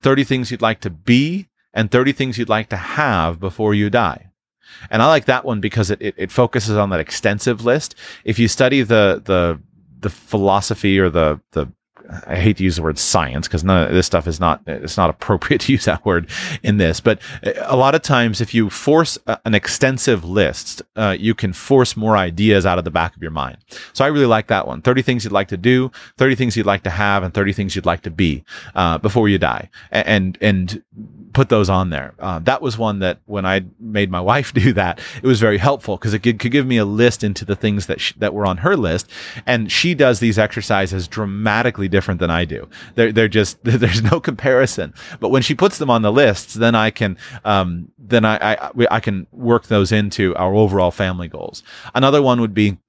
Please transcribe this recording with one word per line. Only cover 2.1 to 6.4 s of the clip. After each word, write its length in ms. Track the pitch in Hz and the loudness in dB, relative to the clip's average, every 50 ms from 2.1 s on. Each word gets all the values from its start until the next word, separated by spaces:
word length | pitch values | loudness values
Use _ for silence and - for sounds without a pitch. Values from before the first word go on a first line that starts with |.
| 135 | 0
things 240 | - 139 131 120 107 | -2 -4 -6 -4 -6
you'd 100 | 120 110 | -2 -2
like 220 | 113 107 110 _ | -2 -2 -2 _
to 80 | - 92 | -8 -10
have 640 | 87 - - - 135 135 113 90 80 82 85 82 | -8 -8 -4 -2 -2 0 0 0 0 -2 -2 -4
before 340 | 95 95 87 - 107 107 104 | -8 -8 -4 -2 0 0 2
you 160 | 101 104 104 | 2 0 2
die. 380 | 101 120 113 90 65 - - - _ _ _ _ _ _ _ _ - - - - | 2 0 0 0 -4 -6 -14 -20 _ _ _ _ _ _ _ _ -20 -20 -14 -6
And 120 | - 110 | 0 2
I 60 | 113 143 | 4 4
like 180 | 160 151 - | 4 2 2
that 180 | - 127 131 - | 0 -2 -2 -2
one 160 | 135 117 107 | -4 -6 -4
because 320 | 98 107 - 117 107 87 | -4 -4 -2 -2 0 0
it, 100 | 104 - | -2 -4
it, 140 | - 104 - - | -4 -8 -6 -6
it 140 | 95 92 | -8 -6
focuses 460 | - - | 0 0